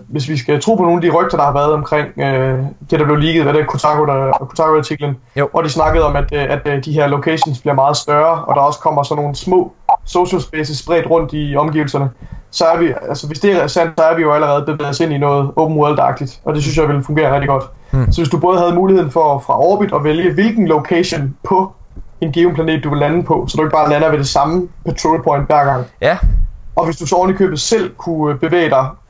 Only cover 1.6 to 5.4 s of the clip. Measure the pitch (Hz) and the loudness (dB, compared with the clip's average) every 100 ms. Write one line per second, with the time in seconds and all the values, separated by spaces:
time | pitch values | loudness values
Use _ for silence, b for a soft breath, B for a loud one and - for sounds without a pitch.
1.6 | 147 151 147 151 147 - 139 135 131 131 | 2 0 0 -2 -2 -4 -2 0 0 -2
2.6 | 139 - 143 160 147 147 156 160 143 151 | -4 -8 -4 0 2 2 2 2 2 2
3.6 | - 143 151 151 147 135 135 - 135 - | 0 -2 0 2 0 0 0 -2 -2 -2
4.6 | 160 156 143 143 143 131 b 135 | 2 2 0 -4 -4 -6 b -4